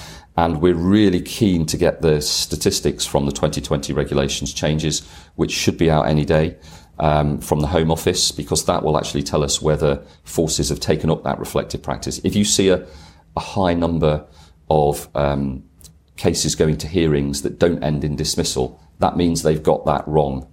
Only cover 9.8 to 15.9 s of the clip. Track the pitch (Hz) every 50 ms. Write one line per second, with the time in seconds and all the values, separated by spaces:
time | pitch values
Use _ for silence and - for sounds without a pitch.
9.8 | 80 73 69 - - - - - _ - - - 85 78 - - 76 - 76 -
10.8 | - - 80 78 - 78 80 - - - 64 - - - - - - - - -
11.8 | - - 67 - - 67 65 - - 92 - 104 104 104 - - 98 95 90 90
12.8 | 92 - - - - - - - _ _ - - - - - 104 95 90 85 85
13.8 | 85 82 82 80 78 78 76 76 - - - - - - - _ _ - 78 76
14.8 | 73 73 71 - - - - - 71 71 71 69 69 69 65 65 - - _ _
15.8 | - -